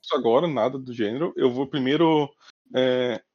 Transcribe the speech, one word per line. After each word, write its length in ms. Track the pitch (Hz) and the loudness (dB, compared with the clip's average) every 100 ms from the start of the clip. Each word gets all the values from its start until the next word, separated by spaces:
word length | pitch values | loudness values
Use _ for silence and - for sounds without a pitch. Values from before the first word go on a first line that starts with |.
isso 100 | - 143 | -2 -2
agora, 300 | 117 120 170 | 2 2 2
nada 320 | 131 127 139 | 0 -2 -2
do 140 | 127 | -10
gênero. 400 | 120 104 123 175 - | -4 -4 -2 -6 0
Eu 160 | 131 | 0
vou 140 | 123 135 | 0 -4
primeiro, 600 | 143 127 151 165 156 143 _ - _ _ | -2 0 2 4 2 0 _ -20 _ _
é 460 | 127 127 127 123 113 _ | 0 2 2 0 -4 _